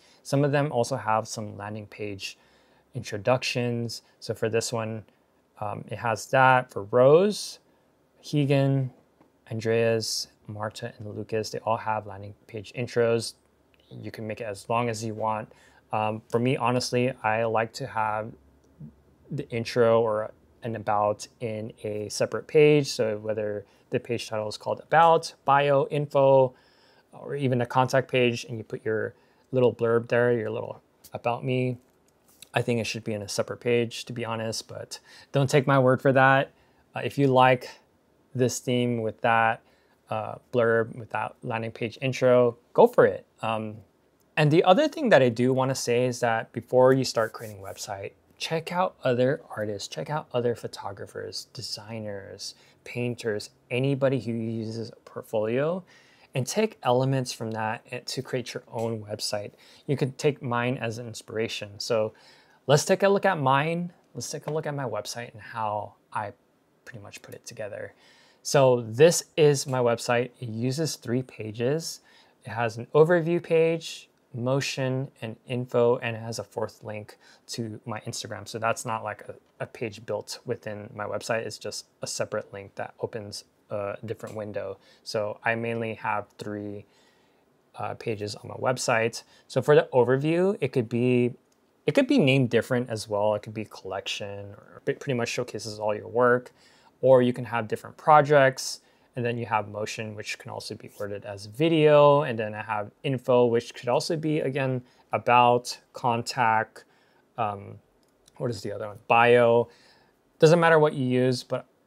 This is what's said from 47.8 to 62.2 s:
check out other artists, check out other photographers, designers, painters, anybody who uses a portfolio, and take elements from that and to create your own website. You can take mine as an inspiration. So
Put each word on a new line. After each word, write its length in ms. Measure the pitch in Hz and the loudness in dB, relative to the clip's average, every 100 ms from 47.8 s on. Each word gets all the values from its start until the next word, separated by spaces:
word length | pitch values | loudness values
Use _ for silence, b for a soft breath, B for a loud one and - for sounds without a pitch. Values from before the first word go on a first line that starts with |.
| - 98 104 - _ _ | -10 -10 -12 -16 _ _
check 320 | - 165 160 | -6 -6 -4
out 260 | 180 185 - | -2 -2 -2
other 380 | 135 123 127 151 - | -2 2 0 0 -6
artists, 340 | - 107 101 - | -8 -6 -8 -10
check 220 | - 151 | -10 -8
out 180 | 151 - | -8 -4
other 220 | 123 120 | -2 -2
photographers, 920 | 113 120 - 101 104 104 104 101 98 - | -4 -8 -12 -12 -12 -14 -12 -12 -12 -14
designers, 1000 | - 101 - 104 113 107 101 95 95 - b b b | -14 -12 -12 -12 -12 -10 -12 -14 -16 -16 b b b
painters, 640 | - 123 120 120 117 104 - _ _ | -12 -6 -6 -4 -4 -4 -8 _ _
anybody 500 | 123 135 139 135 135 | -2 -2 0 0 0
who 120 | 104 | -4
uses 580 | 117 113 113 110 113 110 | -6 -4 -6 -6 -8 -10
a 60 | - - | -14 -16
portfolio, 760 | - - 110 110 123 151 185 b b b b b | -16 -6 -4 -2 -2 -2 -4 b b b b b
and 120 | 135 123 | -6 -2
take 320 | - 220 - | -2 -2 -2
elements 500 | 131 123 131 135 127 | 0 2 2 0 -4
from 180 | - 113 | -8 -8
that 320 | 110 110 117 - | -4 -4 -6 -10
and 140 | 123 - | -12 -10
to 140 | - | -10
create 320 | 120 127 120 | -6 -8 -6
your 100 | - - | -12 -10
own 320 | 120 113 113 | -6 -4 -6
website. 500 | 104 107 - 104 104 - b b - | -8 -8 -6 -6 -8 -16 b b -6
You 100 | 135 | -2
can 160 | 131 | -2
take 300 | - 156 - | -2 -4 -4
mine 340 | 131 120 120 127 | -4 -2 -2 -4
as 220 | 117 113 | -6 -8
an 100 | 120 | -12
inspiration. 720 | 110 - 107 113 - 104 104 | -14 -10 -6 -6 -8 -12 -12
So 320 | - 113 107 b | -4 -2 -2 b